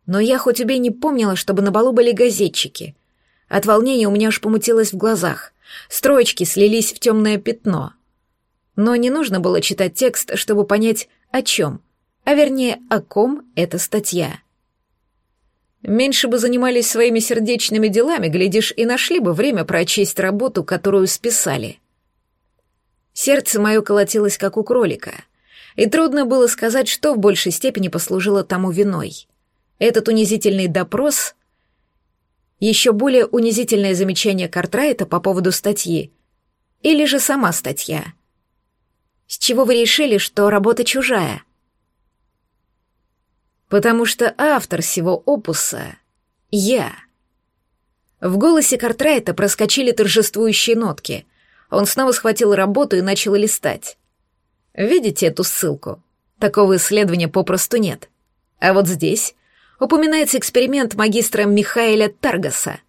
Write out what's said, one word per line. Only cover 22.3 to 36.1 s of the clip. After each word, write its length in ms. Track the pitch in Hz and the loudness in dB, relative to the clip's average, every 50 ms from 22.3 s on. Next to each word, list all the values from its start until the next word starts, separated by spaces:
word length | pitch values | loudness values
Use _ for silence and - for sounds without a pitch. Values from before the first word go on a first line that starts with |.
| _ _ _ _ _ _ _ _ _ _ _ _ _ _ _ _ | _ _ _ _ _ _ _ _ _ _ _ _ _ _ _ _
Сердце 480 | - - - 269 277 285 - - - 208 | -10 -4 0 2 2 2 0 0 0 0
моё 220 | 208 214 214 214 | 2 2 2 2
колотилось, 560 | 208 208 202 202 202 - - 220 208 202 - - | 2 2 2 2 2 2 0 0 0 0 -2 -2
как 180 | 196 196 - | -4 -4 -2
у 80 | 220 208 | -2 -2
кролика, 600 | - 247 254 226 170 - - - - - - - _ _ _ _ _ _ - - - _ | 0 0 0 0 0 -2 -6 -10 -14 -16 -16 -20 _ _ _ _ _ _ -20 -20 -8 _
и 120 | - 214 | 0 0
трудно 380 | 208 - 330 320 311 262 285 277 | 2 2 2 2 2 2 0 0
было 200 | 233 262 262 247 | 2 2 2 2
сказать, 420 | 240 240 - 226 226 220 262 262 - | 2 0 -2 -2 0 0 0 0 -2
что 260 | - - - 302 277 | -2 -2 0 0 2
в 40 | 220 | 2
большей 340 | 190 208 196 - - 180 | 2 2 2 2 0 -4
степени 360 | 165 - - 262 - 202 190 175 | -4 -2 -2 -4 -2 -2 -4 -4
послужило 560 | - 175 - - 185 190 185 208 202 196 185 | -4 -6 -4 -4 -4 -2 0 0 0 0 0
тому 260 | - 190 180 190 190 | -2 -2 -2 -2 -2
виной. 560 | 165 185 202 202 185 160 - - 156 - - _ _ _ _ _ _ _ _ _ _ - | 0 0 0 0 -2 -4 -6 -8 -10 -16 -20 _ _ _ _ _ _ _ _ _ _ -2
Этот 300 | 202 233 233 220 220 240 | 0 0 2 2 2 2
унизительный 600 | 226 220 220 185 220 214 - 208 196 190 185 175 | 2 2 2 2 0 0 0 0 0 0 0 -2
допрос, 640 | 151 185 180 - - 214 277 294 277 - - - - _ _ _ _ _ _ _ _ _ _ _ _ _ _ _ _ _ _ _ _ _ _ _ _ - | -2 -2 -4 -2 -2 -2 0 0 0 -2 -4 -8 -10 _ _ _ _ _ _ _ _ _ _ _ _ _ _ _ _ _ _ _ _ _ _ _ _ -2
ещё 320 | 202 220 214 - - 247 | 0 0 2 2 2 2
более 340 | 214 208 254 277 254 247 220 | 2 2 2 2 4 4 4
унизительное 680 | - - 240 226 233 214 233 247 - 226 202 202 196 185 | 2 2 0 0 0 0 0 -2 0 0 0 0 0 0
замечание 540 | 175 196 190 180 - - 208 190 185 180 175 | 0 0 -2 -2 -2 -2 -2 -2 -2 -4 -4
Картрайта 580 | - 180 175 175 - 233 285 302 233 - 190 | -4 -4 -4 -4 -2 -2 0 0 0 -2 -2
по 140 | - 175 175 | -2 -2 -2
поводу 300 | - 196 190 185 180 185 | 0 0 0 0 0 0
статьи, 600 | 185 - - 202 202 202 - 175 170 151 - - | -2 -2 -2 -2 -2 -2 -2 -4 -4 -4 -4 -6